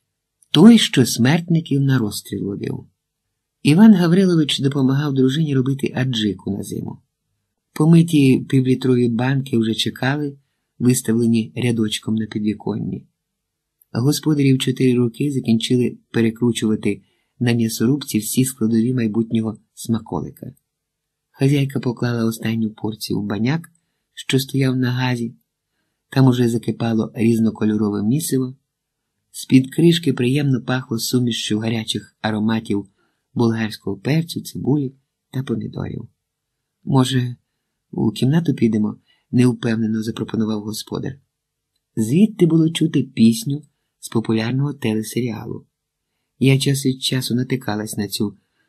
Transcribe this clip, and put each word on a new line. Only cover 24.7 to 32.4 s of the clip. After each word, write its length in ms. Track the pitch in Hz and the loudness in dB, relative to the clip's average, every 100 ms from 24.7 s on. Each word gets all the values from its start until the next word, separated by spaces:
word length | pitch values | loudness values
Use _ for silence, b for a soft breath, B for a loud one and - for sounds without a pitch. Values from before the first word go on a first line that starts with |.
| 127 | 0
на 140 | 123 | -2
газі. 440 | 123 127 120 117 - _ _ _ _ _ _ _ | -2 -2 -4 -6 -12 _ _ _ _ _ _ _
Там 160 | 135 131 | 2 4
уже 220 | 123 117 | 4 0
закипало 640 | 117 117 110 117 110 107 | 0 -4 -4 -2 -2 -2
різнокольорове 880 | - 110 113 110 - 107 107 104 101 | 0 2 2 0 0 -2 0 -2 -2
місиво. 540 | 107 147 - 135 127 131 _ _ _ _ _ _ _ | 0 -2 0 -2 -4 -10 _ _ _ _ _ _ _
З-під 440 | - - 135 131 | -16 2 4 4
кришки 380 | - 170 170 139 | 2 4 4 0
приємно 500 | 135 120 143 143 123 | -2 0 0 0 -2
пахло 360 | 127 127 - 113 | -2 -4 -4 -6
сумішчю 600 | - 123 123 110 - 107 | -2 0 0 -4 -4 -4
гарячих 580 | 113 117 107 107 - _ | -2 -4 -4 -8 -10 _
ароматів 680 | 110 107 | -4 -2